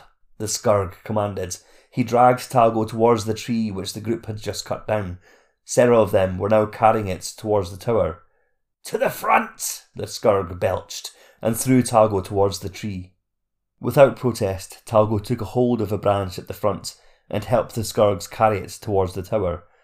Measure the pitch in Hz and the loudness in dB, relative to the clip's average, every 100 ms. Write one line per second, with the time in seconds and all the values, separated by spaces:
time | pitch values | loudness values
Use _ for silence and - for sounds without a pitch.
0 | - _ _ - 104 - 120 104 90 - | -20 _ _ -10 -8 -2 2 2 0 -8
1 | - 110 104 95 92 - _ _ _ - | -6 -4 -2 -4 -8 -10 _ _ _ -4
2 | 117 120 123 127 - 131 117 113 110 113 | 0 4 6 4 0 2 4 2 -2 2
3 | 113 117 107 107 - 117 110 95 90 107 | 2 2 0 -6 -4 -2 -2 -6 -8 -8
4 | 104 - - 104 101 95 - - - 107 | -6 -6 -6 -10 -8 -8 -8 -8 -4 -4
5 | 92 90 _ _ _ _ - - 123 117 | -4 -10 _ _ _ _ -4 2 6 6
6 | 98 104 95 92 101 107 107 - 110 110 | 4 2 2 0 2 2 2 2 4 4
7 | 98 90 - - 110 104 92 98 - 110 | -2 -6 -10 -10 -2 0 -2 -6 -2 0
8 | 87 80 _ _ _ _ _ _ - 220 | 0 -4 _ _ _ _ _ _ -8 -2
9 | 240 - 214 226 226 - - - _ - | -2 -2 2 2 0 -8 -10 -10 _ -12
10 | 101 - 117 98 90 90 101 92 - - | -10 -2 2 2 0 -4 -2 -4 -6 -14
11 | - - _ - 110 113 127 131 120 117 | -16 -20 _ -6 -4 -2 2 2 4 4
12 | 110 98 - 101 98 98 101 - 107 95 | 4 2 -2 0 0 -2 -12 -12 -10 -10
13 | 92 _ _ _ _ _ _ _ 117 147 | -12 _ _ _ _ _ _ _ 0 6
14 | 135 - 123 104 98 92 - - - 113 | 6 4 -2 0 -2 -4 -10 -18 0 4
15 | 107 107 - 120 104 123 123 117 101 101 | 4 2 -2 -6 -4 0 0 0 -2 -2
16 | 101 101 92 - - - 104 92 - - | 0 0 -2 -8 -14 -4 -4 -4 -8 -16
17 | _ _ - 104 - 117 - 120 107 - | _ _ -10 -8 -2 -2 -2 -4 -4 2
18 | 104 95 - - 110 101 - - - 95 | 2 2 -6 0 2 2 -6 -12 -4 -2
19 | 92 95 90 110 90 80 - _ | -2 -4 -4 -2 -2 -4 -10 _